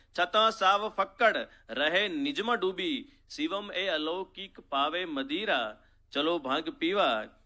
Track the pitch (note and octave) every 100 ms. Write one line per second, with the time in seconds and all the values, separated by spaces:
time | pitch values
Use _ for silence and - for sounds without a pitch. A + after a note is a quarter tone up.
0 | _ - F3+ G#3+ A3 G#3+ F#3+ G3+ G#3+ G3+
1 | F#3+ - A3+ D3+ A2+ - - A#2 D3+ F3+
2 | G#3 D#3 C#3 C#3+ A3 A#3+ F#3 F#3 F3+ C3
3 | - - - - D#3+ G3 G3+ F3+ F#3+ D#3
4 | D#3 F3+ F#3+ - F#3+ - - C#3 D3 E3+
5 | F3+ C#3+ C3+ E3 G#3+ C#3+ A2 G#2+ _ _
6 | _ C#3 D#3 E3+ C3+ C#3+ D#3+ C#3 E3 G3+
7 | D#3+ A2+ A2+ -